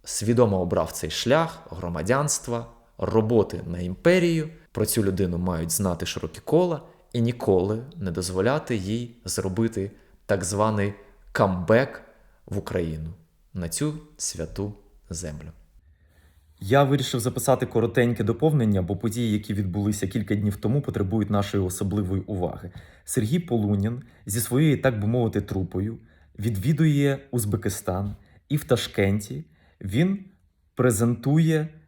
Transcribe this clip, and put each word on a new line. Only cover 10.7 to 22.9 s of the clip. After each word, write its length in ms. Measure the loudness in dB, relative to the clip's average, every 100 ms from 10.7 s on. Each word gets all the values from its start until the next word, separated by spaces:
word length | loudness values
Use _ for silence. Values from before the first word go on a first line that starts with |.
| 0 -2 -6 -16 -20 -8
камбек 680 | 0 2 2 4 4 2 -6 -20 _ _ _ -8
в 120 | -8
Україну, 520 | -4 -4 -4 -4 -8 -12 _ _ _
на 160 | -8 -6
цю 240 | -4 -4 -6 -14 -10
святу 560 | -10 -8 -8 -6 -8 -8 _ _ _
землю. 380 | -10 -8 -10 -14 -20 -20 -20 _ _ _ _ _ _ _ _
Я 240 | 2 4
вирішив 360 | 6 2 0 -2
записати 460 | -2 0 2 2 2
коротеньке 580 | 0 2 2 2 2
доповнення, 580 | 0 2 2 4 4 2
бо 140 | 0 -2
події, 360 | -2 -2 0
які 220 | 0 -2
відбулися 540 | -2 -2 0 0 0 -2
кілька 280 | -4 -2 0
днів 200 | 0 -2
тому, 260 | 0 0
потребують 480 | 0 -2 0 0 2
нашої 340 | 0 0 0
особливої 580 | -2 -2 -2 0 0 -2
уваги. 500 | -2 -2 -4 -4 -12 -16 -20